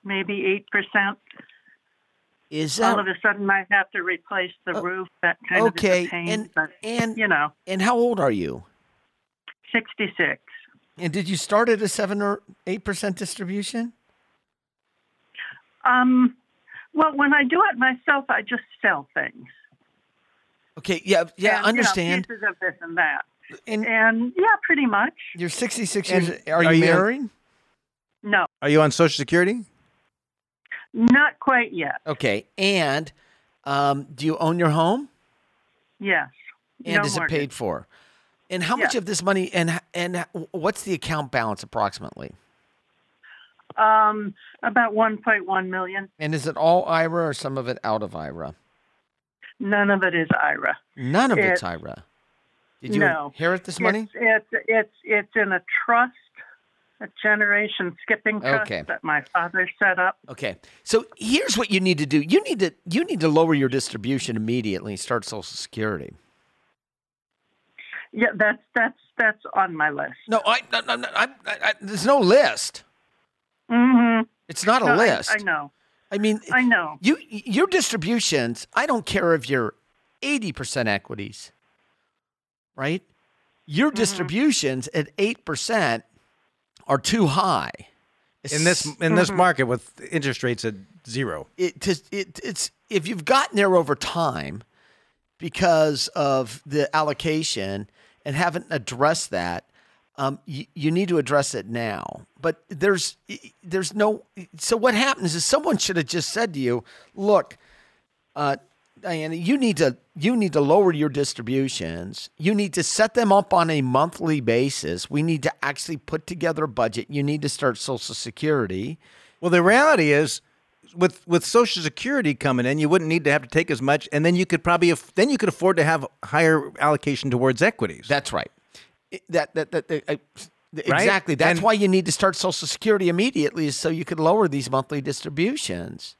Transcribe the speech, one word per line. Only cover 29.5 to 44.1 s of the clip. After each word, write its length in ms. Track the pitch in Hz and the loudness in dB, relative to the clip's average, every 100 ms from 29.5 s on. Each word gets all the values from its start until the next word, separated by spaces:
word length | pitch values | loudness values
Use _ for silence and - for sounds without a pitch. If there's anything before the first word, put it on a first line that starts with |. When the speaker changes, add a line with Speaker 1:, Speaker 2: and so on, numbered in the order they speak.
| 240 202 _ _ _ _ _ _ _ _ _ _ - - | 0 -8 _ _ _ _ _ _ _ _ _ _ -18 -12
Speaker 1:
Not 460 | 226 233 262 294 - | 0 4 6 4 2
quite 320 | - 254 233 | 2 2 0
yet. 300 | 180 143 - 160 | -4 -6 -6 -8
Speaker 2:
Okay, 420 | 147 127 101 - - | -2 0 -2 -6 -2
and, 540 | 190 196 151 139 156 _ _ _ _ _ | 0 2 2 0 -4 _ _ _ _ _
um, 440 | 139 139 143 139 139 | -4 0 2 0 -6
do 120 | 131 156 | -6 -4
you 120 | 160 | 0
own 220 | 160 175 | 0 2
your 120 | 170 | 2
home? 360 | 151 165 240 285 _ _ _ _ _ _ _ _ _ | 2 2 0 -4 _ _ _ _ _ _ _ _ _
Speaker 1:
Yes. 260 | 202 170 135 _ - _ _ _ 160 | -2 -2 -2 _ -20 _ _ _ -4
Speaker 2:
And 120 | 170 | -2
Speaker 1:
No 40 | 202 | 0
Speaker 2:
is 100 | 175 | -2
it 40 | |
Speaker 1:
mortgage. 200 | 160 156 | -2 -2
Speaker 2:
paid 140 | 143 | -4
for? 340 | - 110 73 - _ _ _ _ _ _ | -6 -6 -6 -10 _ _ _ _ _ _
And 120 | 185 | -6
how 120 | 165 247 | -4 -2
much 180 | 190 | 0
Speaker 1:
Yes. 20 | 233 | -2
Speaker 2:
of 100 | 180 | -4
this 180 | 185 | -4
money, 260 | 180 196 180 | 0 0 0
and, 260 | 185 165 175 _ | -2 -2 -4 _
and 320 | 175 175 175 170 175 160 | -6 -4 -6 -8 -12 -10
what's 320 | 180 170 220 | -4 -4 -4
the 100 | - | -6
account 380 | 170 - 156 139 | -6 -4 -4 -2
balance 320 | 131 113 101 | -2 -2 -6
approximately? 680 | - 120 101 - 71 - 69 - _ _ _ _ _ _ _ _ - - _ _ _ - | -8 -4 -4 -4 -16 -14 -16 -18 _ _ _ _ _ _ _ _ -20 -20 _ _ _ 2
Speaker 1:
Um, 560 | 220 220 214 | 4 6 4